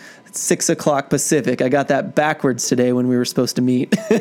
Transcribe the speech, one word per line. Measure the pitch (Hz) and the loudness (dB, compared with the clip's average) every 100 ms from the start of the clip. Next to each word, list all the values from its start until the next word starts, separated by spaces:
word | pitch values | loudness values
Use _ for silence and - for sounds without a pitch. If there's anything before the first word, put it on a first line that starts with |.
| - - - | -20 -20 -16
six | - - 165 - | -6 -2 0 0
o'clock | 165 - 143 - | -2 0 0 0
Pacific. | 143 - 156 120 127 | -2 0 0 0 0
I | 131 | 0
got | 143 135 | 0 0
that | 139 110 | 0 -2
backwards | - 151 151 139 123 - | 0 0 0 -2 -2 -2
today | 123 123 | 0 2
when | 123 123 | 2 2
we | 123 | 0
were | |
supposed | 120 - 123 - | 0 -2 -2 0
to | |
meet. | 127 127 143 - | 0 0 0 -2
<laughs> | - 220 | 0 0